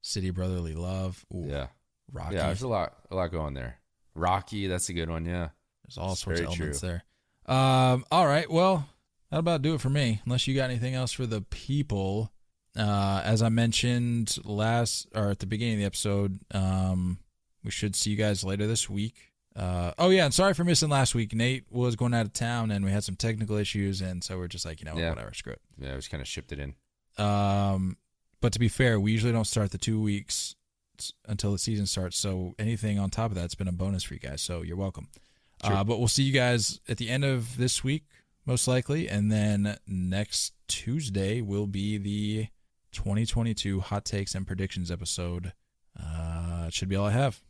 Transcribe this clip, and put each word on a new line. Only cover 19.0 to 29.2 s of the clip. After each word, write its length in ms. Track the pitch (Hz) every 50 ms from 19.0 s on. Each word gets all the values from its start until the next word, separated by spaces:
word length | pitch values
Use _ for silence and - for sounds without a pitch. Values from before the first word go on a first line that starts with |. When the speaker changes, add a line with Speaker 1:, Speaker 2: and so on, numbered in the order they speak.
| 101 113 - - - _ _ _ _ _ _
Speaker 1:
Uh, 340 | - - 90 90 90 87 87 - -
oh, 120 | 170 180
yeah, 160 | 190 190 170
and 60 | 143 123
sorry 220 | - 185 196 185
for 80 | 143 175
missing 260 | 175 170 135 - 156
last 280 | 147 139 131 123 -
week. 180 | 123 113 104 -
Nate 300 | 110 113 120 131 131 113 -
was 280 | - 120 123 123 117
going 180 | 107 127 120 120
out 120 | 117 113
of 60 | 101 -
town, 380 | - 120 117 120 120 113 110
and 140 | 104 101 98
we 80 | 98 98
had 100 | 104 104
some 140 | - 95
technical 400 | - - 113 113 107 110 104 107
issues, 440 | 104 104 98 - 107 98 98 98 95
and 220 | 95 92 92 90 87
so 160 | - 95 92
we're 80 | 90
just 180 | 87 - 87 -
like, 140 | 82 80 78
"You 40 | -
know, 120 | 80 78
Speaker 2:
Yeah. 120 | 82 82 82
Speaker 1:
whatever, 260 | 78 57 57 52 -
screw 200 | - - - 60
it." 60 | - _ _ - -
Speaker 2:
Yeah, 120 | 67 67
we 60 | 67
just 140 | 67 67 -
kinda 140 | - 76 67
shipped 280 | - - - - _ 78
it 80 | 69
in. 160 | 71 69 65 _ _ _ _ _ _ _ _ -
Speaker 1:
Um, 760 | 104 104 104 101 101 101 98 101 101 101 98 95 95 92 90 - _ _ _ _ _ _ _ _
but 120 | - 120 98
to 80 | 107
be 80 | 120 120
fair, 320 | - - 131 123 117 104
we 100 | 98 107
usually 220 | 110 113